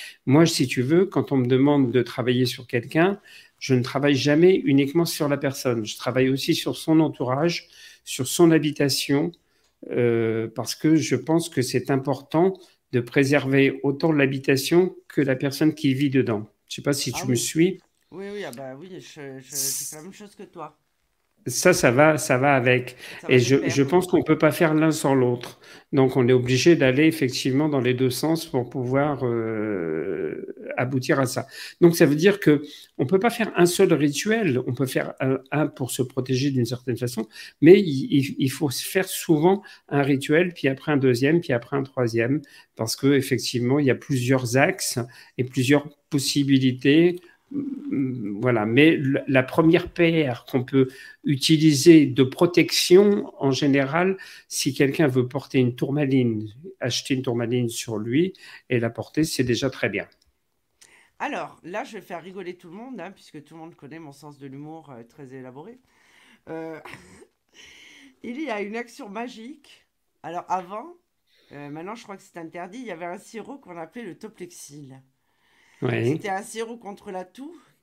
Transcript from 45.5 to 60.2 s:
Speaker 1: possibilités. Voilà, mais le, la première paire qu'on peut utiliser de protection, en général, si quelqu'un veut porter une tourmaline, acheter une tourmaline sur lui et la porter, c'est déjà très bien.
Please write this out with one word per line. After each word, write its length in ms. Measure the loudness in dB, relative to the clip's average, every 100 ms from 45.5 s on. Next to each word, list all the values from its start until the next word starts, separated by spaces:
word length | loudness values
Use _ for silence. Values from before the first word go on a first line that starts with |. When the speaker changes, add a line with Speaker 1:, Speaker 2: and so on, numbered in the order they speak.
| -2 2 2 0 -12 _
Speaker 1:
possibilités. 1080 | -4 -2 -2 2 4 2 0 2 4 4 0 -10 _ _ -8 -8 -10 -6 -4 -4 -6 -8 -2
Voilà, 260 | 0 0 2
mais 300 | 6 6 4
le, 240 | 0 -2 2
la 160 | 2
première 480 | 2 2 4 4 2
paire 520 | 0 2 2 0 -4
qu'on 200 | -6 -4
peut 240 | 0 2 2 -2 -20 -8
utiliser 800 | -4 -2 2 4 4 6 8 8 8
de 160 | 4
protection, 1080 | 0 2 2 2 0 0 6 6 6 2 -4 -4
en 80 | -2
général, 640 | 0 2 2 0 0 0 -2 -10 -20 _
si 260 | -6 -4
quelqu'un 320 | 0 0 2 2
veut 200 | 2 -2
porter 300 | -6 -4 0
une 160 | 0
tourmaline, 720 | -2 -4 -2 0 0 0 -2 -8 -14 -20 -10
acheter 340 | -6 -6 -4
une 80 | -4
tourmaline 460 | -4 -4 -4 -2 -4
sur 300 | -6 -8 -8
lui 360 | -2 -2 -2 -6 -20 -20 -4
et 100 | -4
la 100 | -2
porter, 340 | -6 -6 -4
c'est 200 | -2 -2
déjà 260 | -2 -2 -4
très 180 | -4 -4
bien. 180 | -6 -10 _